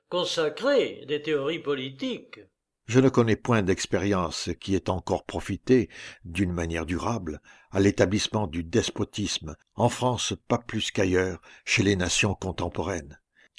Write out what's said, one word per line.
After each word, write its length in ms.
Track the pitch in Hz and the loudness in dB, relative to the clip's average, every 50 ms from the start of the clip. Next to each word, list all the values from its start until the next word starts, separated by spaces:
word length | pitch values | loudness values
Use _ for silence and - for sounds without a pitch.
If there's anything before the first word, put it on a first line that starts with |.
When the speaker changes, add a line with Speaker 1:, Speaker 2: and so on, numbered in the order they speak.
| _ _ | _ _
Speaker 1:
consacré 960 | 175 180 170 - - 170 160 151 151 - 208 277 285 247 156 113 - - - 127 | -4 -4 -2 -2 -2 0 -2 -2 -2 -2 0 2 2 2 2 0 -4 -8 -8 -6
des 140 | 151 147 | -6 -4
théories 380 | 147 160 151 143 139 147 170 160 | -2 -2 -2 0 0 -2 -4 -4
politiques. 800 | - 143 143 131 131 135 131 - 262 262 226 - - - - 110 98 - _ _ _ _ _ _ _ | -4 -4 -4 -4 -4 -8 -8 -6 -6 -6 -6 -6 -10 -16 -20 -20 -20 -20 _ _ _ _ _ _ _
Speaker 2:
Je 140 | - 113 131 | 2 4 6
ne 80 | 131 131 | 6 6
connais 300 | - 123 117 110 104 - | 6 4 4 4 2 0
point 240 | - - 120 110 | 2 2 2 2
d'expérience 880 | 98 87 95 - - - - 92 90 101 101 92 87 78 76 - - 87 82 - | 4 2 0 0 0 -2 -2 0 0 2 0 0 0 -2 -4 -6 -6 -6 -6 -8
qui 160 | - - 98 | -4 -2 -2
ait 140 | 90 - - | 0 0 -2
encore 340 | 95 90 - - 98 85 - | -4 -4 -2 -2 -2 -2 -2
profité, 640 | - 104 87 - - 101 - - - 131 123 104 - - - - - - - - | -4 -8 -6 -6 -4 -6 -6 2 4 4 4 4 2 -4 -14 -18 -18 -18 -16 -16
d'une 260 | 90 82 87 101 87 | -8 -2 -2 0 0
manière 340 | 87 87 85 82 82 82 80 | 0 -2 -4 -2 -2 -4 -2
durable, 560 | 78 92 82 82 110 120 110 90 78 73 - - - - - _ _ | -2 -4 -2 -2 -2 -4 -4 -4 -6 -10 -10 -14 -20 -20 -20 _ _
à 80 | - 95 | 0 4
l'établissement 680 | 98 101 95 - 104 92 101 101 - - - 107 107 80 | 4 4 6 6 4 4 4 0 0 0 -2 -2 -2 -2
du 180 | 73 85 82 | -4 -6 -6
despotisme, 880 | 82 - 110 98 - - - 104 - - - 101 90 - - - 78 76 - _ _ _ | 0 0 0 0 0 -4 -6 -6 -6 -4 -4 -4 -2 -4 -6 -8 -10 -14 -16 _ _ _
en 120 | - 120 120 | 0 0 2
France 460 | - - 123 127 123 110 - - 101 - - _ | 2 2 0 0 0 0 -2 -4 -4 -6 -2 _
pas 80 | 123 120 | -2 -2
plus 340 | - - - 107 101 - | -2 -4 -6 -4 -4 -2
qu'ailleurs, 500 | - - 98 92 90 90 92 92 92 - - - - - _ | 0 0 2 4 4 2 2 0 -2 -6 -12 -18 -20 -16 _
chez 200 | - - - 98 | 0 0 2 4
les 120 | 101 101 | 4 4
nations 400 | 90 90 85 - - 120 104 90 | 2 2 0 2 2 2 2 0
contemporaines. 800 | - - 92 80 - 87 87 - - 82 90 95 82 71 71 76 - _ _ _ _ _ _ _ | -2 -4 -6 -4 -4 -4 -4 -4 -4 -4 -4 -4 -6 -8 -12 -18 -20 _ _ _ _ _ _ _